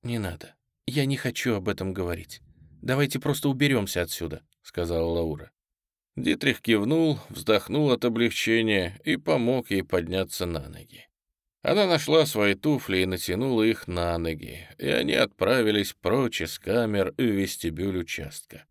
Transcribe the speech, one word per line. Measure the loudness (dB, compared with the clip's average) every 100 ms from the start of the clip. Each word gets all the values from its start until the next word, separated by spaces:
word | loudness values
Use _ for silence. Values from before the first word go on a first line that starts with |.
«Не | -4 -4
надо. | -4 -8 -16 _ _ _ -6
Я | 0
не | 0 0
хочу | -2 -2 0
об | 0 0
этом | -2 -4
говорить. | -2 -4 -4 -8 -18 _ -20 -20 -12
Давайте | -2 0 0 0
просто | -2 0 0
уберемся | 2 2 2 0 -2
отсюда», | -2 -4 -6 -8 _ _
сказала | -12 -4 -2 0
Лаура. | 0 0 -2 -4 -10 _ _ _ _ _ _ -4
Дитрих | -2 0 0 -2
кивнул, | 2 2 4 2 2 0 -6
вздохнул | -12 2 2 2 0 2
от | 2
облегчения | 2 2 0 0 2 2 4 2 0 -4
и | -4 -2
помог | 0 2 2 0 0
ей | -2
подняться | 0 -2 0 -2 -2 -4 -4
на | -4 -8
ноги. | -16 -20 -20 -20 _ _ _ _ _
Она | 0 2 4
нашла | 2 4 4
свои | 4 2 2
туфли | 2 0 0 0 0
и | 2
натянула | 0 -2 -2 0 4
их | 4 2 -4
на | -2 -2 0
ноги, | -2 -4 -10 -14 -18 -8
и | -2
они | 0 0
отправились | 0 0 _ 2 4 4 2 0
прочь | -2 0 2 0 -2
из | -6 -8
камер | -2 0 2 2 0 0
в |
вестибюль | 0 2 0 -2 -6 -2 -2 -2
участка. | -4 -8 -10 -14 -18 -20 -20